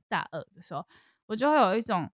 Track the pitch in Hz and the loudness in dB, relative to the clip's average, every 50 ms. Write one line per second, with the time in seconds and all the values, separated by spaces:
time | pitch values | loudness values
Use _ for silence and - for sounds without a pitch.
0 | - - 214 170 - - - 180 - - _ - 180 - 160 143 175 _ _ - | -8 -6 -4 -4 -4 -6 -8 -10 -12 -12 _ -16 -12 -10 -10 -10 -10 _ _ -20
1 | _ _ _ _ _ - 214 220 254 294 302 302 240 190 190 226 220 - 214 180 | _ _ _ _ _ -8 -4 0 2 4 4 6 4 4 4 0 0 -2 -2 -4
2 | 147 - - | -4 -6 -10